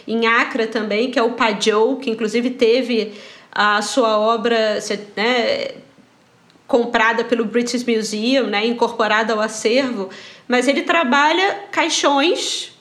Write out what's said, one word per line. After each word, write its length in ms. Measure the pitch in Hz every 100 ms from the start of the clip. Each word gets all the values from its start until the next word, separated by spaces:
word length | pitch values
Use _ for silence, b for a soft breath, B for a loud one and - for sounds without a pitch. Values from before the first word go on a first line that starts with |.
| -
em 200 | 226 226
Accra 400 | 233 294 254 220
também, 440 | 226 214 208 247
que 80 | 247
é 40 |
o 80 | 233
Pajo, 640 | 233 226 202 214 208 226 262
que 140 | -
inclusive 400 | 220 214 226 247
teve 640 | 254 226 240 233 233 202 B B B B
a 300 | - 208 208
sua 360 | 214 - 226 214
obra, 640 | 214 233 226 226 214 208
se-, 200 | 202 208 - -
né, 520 | 220 247 220 - - - - _ _ _ _ _ _ _ _
comprada 580 | 262 233 233 226 226
pelo 200 | 233 233
British 400 | 220 233 240 247
Museum, 640 | 247 220 208 208 226 269 220
né, 180 | 202 226
incorporada 680 | 240 233 - 214 214 220
ao 80 | 220
acervo, 680 | 214 214 220 247 269 220 185 B B B -
mas 200 | 247 247
ele 140 | 285
trabalha 800 | - 339 294 285 294 339 392 - -
caixões 1000 | - 330 302 311 285 311 508 - - - -